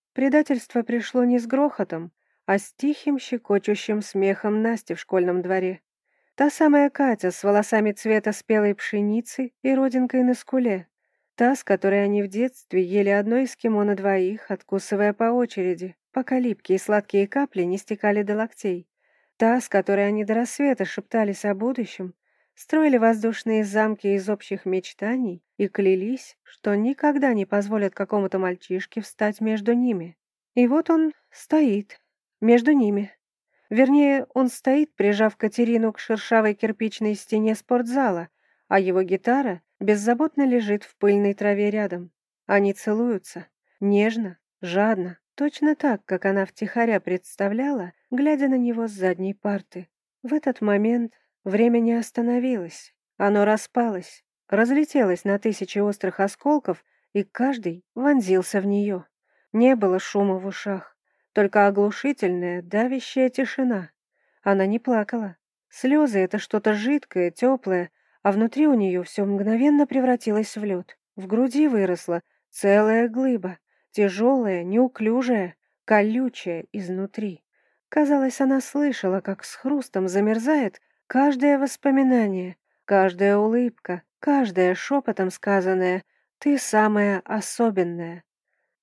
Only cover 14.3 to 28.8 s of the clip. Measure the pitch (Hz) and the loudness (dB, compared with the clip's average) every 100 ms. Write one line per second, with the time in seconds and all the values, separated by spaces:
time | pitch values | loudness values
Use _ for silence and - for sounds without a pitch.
14.3 | 214 - 190 - 196 - 202 208 208 226 | -4 -8 -10 -6 -6 -4 0 0 0 0
15.3 | 247 233 202 180 170 185 - _ 262 247 | 0 -2 -2 -4 -4 -8 -16 _ -8 -2
16.3 | 254 247 196 - 190 - 208 208 202 202 | -2 -2 -4 -2 -2 2 0 2 0 0
17.3 | 277 277 190 175 196 - 208 208 208 202 | -2 -4 -2 -4 -4 -6 -2 0 0 -2
18.3 | 208 226 - 202 175 - _ _ _ _ | -4 -6 -6 -8 -8 -10 _ _ _ _
19.3 | - 226 247 - 196 190 202 202 214 208 | 0 2 2 0 -2 2 0 0 -2 -2
20.3 | 220 247 - 285 247 190 - - 226 208 | -2 -2 -2 0 0 -4 -8 -4 -2 -2
21.3 | 190 208 196 233 247 202 - 185 - _ | -2 -4 -2 -2 -4 -6 -8 -12 -14 _
22.3 | _ _ _ - 311 311 247 226 220 226 | _ _ _ -2 2 4 4 4 2 -2
23.3 | 214 226 220 202 208 214 208 202 196 190 | -4 -2 0 0 0 0 0 -2 -2 -2
24.3 | 202 - 196 190 185 - - 208 254 226 | -6 -6 -8 -4 -4 -6 -8 -4 -4 -4
25.3 | 175 _ - 196 - 190 185 208 254 - | -8 _ -6 -4 0 2 2 -2 -6 -10
26.3 | - _ _ 214 202 233 277 294 277 269 | -20 _ _ -2 0 -2 0 0 2 2
27.3 | 214 190 202 202 214 196 - 196 208 190 | 0 0 -2 0 -2 -2 -4 -4 -2 -2
28.3 | 190 185 180 - 185 | -2 -2 -4 -6 -8